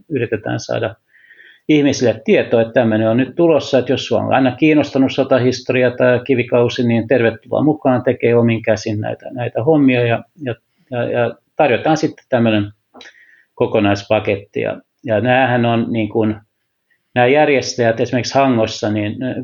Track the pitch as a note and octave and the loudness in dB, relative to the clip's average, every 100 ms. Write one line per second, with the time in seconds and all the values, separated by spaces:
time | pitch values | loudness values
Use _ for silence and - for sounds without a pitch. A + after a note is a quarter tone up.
0 | - C#3 A#2 A2 B2 A#2+ - A#2+ A2+ A2 | -8 -6 -4 -6 -6 -8 -6 -4 -6 -8
1 | _ _ _ - - _ - D3+ C#3+ - | _ _ _ -20 -20 _ 0 2 2 0
2 | B2 G#2+ - F#3 A#2 A#2+ A2+ C3+ A2+ G#2+ | 0 -2 2 2 2 2 2 2 2 2
3 | A2 A2+ C3 - E3+ D3+ - C3 B2 B2 | 2 0 -2 0 2 2 2 -2 0 -4
4 | - A2+ G#2+ A2+ C3 B2 D#3 D#3 C#3+ C3+ | -2 -2 0 0 0 2 2 2 0 0
5 | C3+ - C3+ C3 B2 B2+ - B2 B2+ B2 | 0 0 0 2 2 -2 -2 0 0 2
6 | B2+ B2 B2 B2+ A#2+ B2 A#2+ - A#2+ A#2 | 2 2 0 -2 0 2 0 0 0 0
7 | G#2+ C3 A2+ A2+ - A2 C3+ D3+ C#3 B2+ | 0 2 2 -2 -4 0 0 0 0 0
8 | B2+ B2 A#2+ A#2+ A#2 A2+ A2+ G#2 - G#2+ | 0 0 2 2 2 0 0 -2 -2 -6
9 | A2+ A2+ - - A#2 - A#2 D#3 C#3 B2 | -6 -8 -10 -8 -6 -4 0 4 4 2
10 | A#2+ A#2 - - C#3 A2+ _ _ - B2 | 0 -2 -6 -12 -10 -10 _ _ -10 -6
11 | B2 A#2+ A#2 - _ - D3+ A2+ D3+ D#3 | -4 -2 -2 -4 _ 0 0 2 0 0
12 | D#3 - - B2 A2+ G#2+ G#2 - _ - | -2 -6 -4 0 2 0 -2 -8 _ -20
13 | - - _ _ _ - A#2+ A#2 G#2 G2+ | -20 -20 _ _ _ -4 -2 0 0 0
14 | - A2 G#2 G2+ - - A1 - - _ | 0 -2 0 -4 -6 -6 -6 -8 -14 _
15 | - G#2+ A#2+ B2+ B2+ B2 A#2 A#2 A2+ A#2 | -4 -2 2 2 2 0 0 0 -2 -2
16 | G#2+ A2+ G#2+ G#2+ _ _ _ _ _ _ | -2 -2 -2 -4 _ _ _ _ _ _
17 | _ B2+ B2 C#3+ D3+ C3+ - - A#2 A2+ | _ 0 2 4 2 2 -2 -2 0 0
18 | B2 B2+ A2+ C3+ C3+ A#2+ A2 - A2 G#2+ | -2 -4 -2 0 2 2 0 -4 -4 -4
19 | G#2 A2+ C3 - | -4 -6 -8 -8